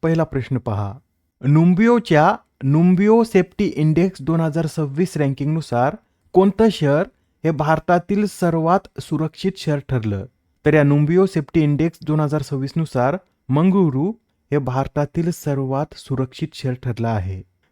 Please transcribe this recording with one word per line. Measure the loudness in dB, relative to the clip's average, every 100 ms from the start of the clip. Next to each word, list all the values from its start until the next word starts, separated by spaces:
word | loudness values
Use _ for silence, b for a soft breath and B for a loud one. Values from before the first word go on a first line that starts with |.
पहिला | -2 0
प्रश्न | -2 -4 -4 -6
पहा, | -4 -4 -6 -10 _ _ _ _
नुम्बियोच्या | 2 4 4 4 4 2 2 4 4 2 _ -8
नुम्बियो | 0 2 4 4 4 4
सेफ्टी | 4 0 0 -2 -4 0
इंडेक्स | 0 2 0 -2
दोन | -4 -2
हजार | -2 -2 -4
सव्वीस | -4 -6 -2 -4 -2
रँकिंगनुसार | -2 -2 -2 -4 -2 -2 -2 -2 _ _ _
कोणतं | 2 4 4 2
शहर | 2 0 0 -2 _ _ _
हे | -4
भारतातील | -2 0 0 2 0 0 -2 -2
सर्वात | -2 -2 0 2 0 -2 -14
सुरक्षित | -6 -4 -4 -4 -6 -4
शहर | -4 -4 -2
ठरलं? | -4 -2 -4 -8 _ _ _ 2
तर |
या | 4
नुम्बियो | 4 4 2 2 2
सेफ्टी | 0 -2 0
इंडेक्स | 0 0 -2 -4 -4
दोन | -2
हजार | 0 -2
सव्वीस | -4 -6 -6 -4
नुसार | -4 -2 -2 -2 -8 _ -2
मंगळुरू | 2 2 4 2 0 -4 -6 _ _ _
हे | -4
भारतातील | -2 -4 -4 -4 -4 -4 -4
सर्वात | -4 -6 -4 -4 -4 -6 -10
सुरक्षित | -8 -6 -6 -8 -12
शहर | -8 -8
ठरलं | -6 -8 -6 -4
आहे. | -4 -6 -10 -14 _ _